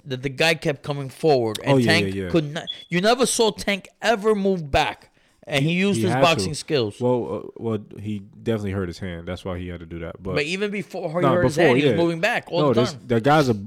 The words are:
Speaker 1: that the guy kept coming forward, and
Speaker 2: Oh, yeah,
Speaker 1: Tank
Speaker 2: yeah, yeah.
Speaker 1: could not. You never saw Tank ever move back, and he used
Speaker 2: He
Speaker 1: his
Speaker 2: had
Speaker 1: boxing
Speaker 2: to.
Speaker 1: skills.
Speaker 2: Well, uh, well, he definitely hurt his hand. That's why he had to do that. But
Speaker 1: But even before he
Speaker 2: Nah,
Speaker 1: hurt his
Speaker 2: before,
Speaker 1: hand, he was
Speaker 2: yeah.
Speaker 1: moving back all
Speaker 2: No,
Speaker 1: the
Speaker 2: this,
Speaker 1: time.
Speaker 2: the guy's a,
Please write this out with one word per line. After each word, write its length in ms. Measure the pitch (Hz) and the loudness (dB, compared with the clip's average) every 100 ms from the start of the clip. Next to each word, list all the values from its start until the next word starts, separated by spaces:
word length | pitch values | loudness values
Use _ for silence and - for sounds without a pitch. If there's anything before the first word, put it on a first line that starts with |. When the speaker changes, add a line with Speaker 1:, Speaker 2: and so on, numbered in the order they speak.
| - | -10
Speaker 1:
that 180 | 127 | -6
the 60 | 139 | -6
guy 240 | 131 160 | 0 0
kept 280 | 165 165 139 | 0 -2 -4
coming 260 | - 143 131 | -4 -6 -6
forward, 500 | - 160 135 113 104 | -2 4 4 2 -2
and 120 | - | 2
Speaker 2:
Oh, 20 | 135 | 4
yeah, 80 | 117 | 4
Speaker 1:
Tank 240 | 165 98 98 | 2 2 -4
Speaker 2:
yeah, 80 | |
yeah. 60 | 90 | -2
Speaker 1:
could 240 | 151 147 | -2 -2
not. 120 | 160 - - - | -8 -12 -14 -4
You 140 | 175 | 0
never 240 | 208 247 240 | 2 2 2
saw 260 | - 226 | 2 0
Tank 380 | - - 196 - - | 0 -4 -4 -6 -6
ever 320 | 196 233 214 | 0 0 2
move 380 | 214 196 185 147 | 2 2 0 0
back, 420 | 156 131 - - _ _ _ | 0 0 -4 -16 _ _ _
and 220 | - 143 151 | -2 0 2
he 80 | |
used 240 | 175 202 185 | 2 2 2
Speaker 2:
He 60 | 180 | 2
Speaker 1:
his 80 | |
Speaker 2:
had 80 | 131 | 4
Speaker 1:
boxing 320 | 165 151 92 | 4 2 -2
Speaker 2:
to. 20 | 147 | -4
Speaker 1:
skills. 460 | - 147 110 - | -2 0 0 -2
Speaker 2:
Well, 420 | 123 123 90 104 - | 0 0 -2 -6 -10
uh, 20 | - | -8
well, 220 | 113 110 107 - | -4 -4 -6 -12
he 200 | 104 104 101 - | -8 -8 -8 -10
definitely 300 | 113 113 101 | -4 -2 -2
hurt 160 | 98 90 | -2 -4
his 120 | 82 | -6
hand. 280 | 95 85 85 | -10 -10 -8
That's 160 | 92 | -8
why 160 | 98 90 | -6 -6
he 80 | 90 | -8
had 140 | 85 | -10
to 40 | 82 | -12
do 140 | 85 | -10
that. 240 | 82 - | -10 -10
But 120 | 95 151 | -4 -4
Speaker 1:
But 80 | 147 | -2
even 260 | 190 208 | -4 -4
before 380 | 202 - 190 175 | -6 -8 -8 -6
he 100 | 143 139 | 0 2
Speaker 2:
Nah, 60 | |
Speaker 1:
hurt 100 | 131 | 2
his 120 | 127 147 | 2 4
Speaker 2:
before, 80 | 165 | 4
Speaker 1:
hand, 100 | 127 | 4
he 40 | |
was 80 | 143 | 4
Speaker 2:
yeah. 60 | 123 | 2
Speaker 1:
moving 240 | 170 165 | 0 0
back 240 | 202 226 - | -2 -2 -2
all 120 | - | 0
Speaker 2:
No, 120 | 151 | 2
Speaker 1:
the 80 | 117 | 2
Speaker 2:
this, 120 | 107 | 2
Speaker 1:
time. 80 | 127 110 | -2 -2
Speaker 2:
the 140 | 117 | 0
guy's 300 | 117 151 135 | 4 4 4
a, 80 | 107 | 0